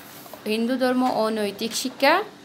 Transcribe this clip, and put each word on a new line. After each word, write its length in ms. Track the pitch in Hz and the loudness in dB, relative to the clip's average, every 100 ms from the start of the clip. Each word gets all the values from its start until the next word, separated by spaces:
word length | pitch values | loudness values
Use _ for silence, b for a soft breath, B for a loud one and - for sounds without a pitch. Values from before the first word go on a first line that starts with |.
| - - - - 214 | -18 -18 -18 -10 -4
হিন্দু 300 | 220 233 262 | 0 0 2
ধর্ম 260 | 254 254 | 2 2
ও 260 | 254 - 220 | 2 2 0
নৈতিক 480 | 220 202 196 226 - | 0 -2 -2 -4 -4
শিক্ষা 460 | 254 - 269 359 427 - | -4 2 4 4 0 -10